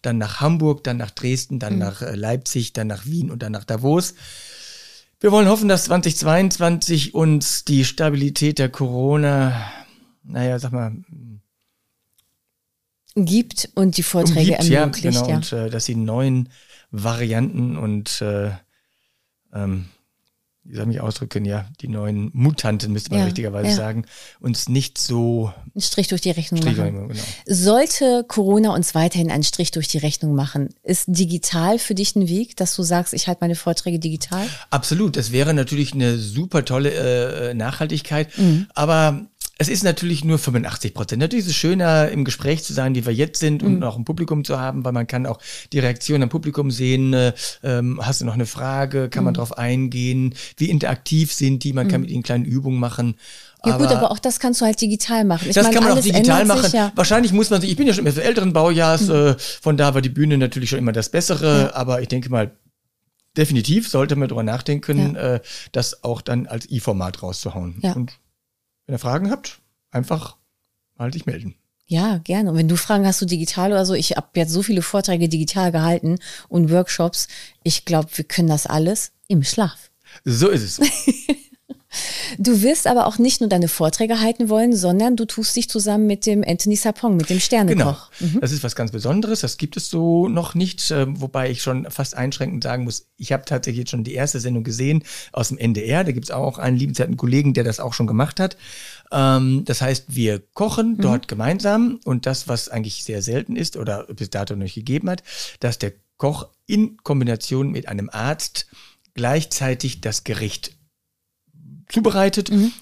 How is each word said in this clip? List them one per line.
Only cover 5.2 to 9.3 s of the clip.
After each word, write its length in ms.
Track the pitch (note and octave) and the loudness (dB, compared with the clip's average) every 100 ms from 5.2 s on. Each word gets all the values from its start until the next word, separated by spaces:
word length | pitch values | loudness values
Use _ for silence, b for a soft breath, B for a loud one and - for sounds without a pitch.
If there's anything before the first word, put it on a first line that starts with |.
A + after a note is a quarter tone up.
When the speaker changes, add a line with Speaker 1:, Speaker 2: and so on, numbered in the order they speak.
| G#3 | 4
Speaker 1:
wollen 160 | G#3+ G3 | 6 6
hoffen, 200 | G#3+ G#3 | 6 4
dass 180 | F#3 - | 2 2
zwanzig 300 | F3+ E3+ - | 2 2 0
zweiundzwanzig 1000 | D#3 E3 F#3+ - E3+ E3+ - D#3+ C#3+ - | 2 4 2 2 0 0 0 0 0 2
uns 500 | D#3+ D3+ C#3 - - | 4 4 0 -4 2
die 180 | C#3 B2+ | 2 2
Stabilität 720 | - D#3 C#3+ C#3+ - D3 D3 | 0 0 2 0 0 0 2
der 100 | C3 | -2
Corona, 960 | - C3 B2 C3+ D3+ D3 | -2 -4 0 2 4 4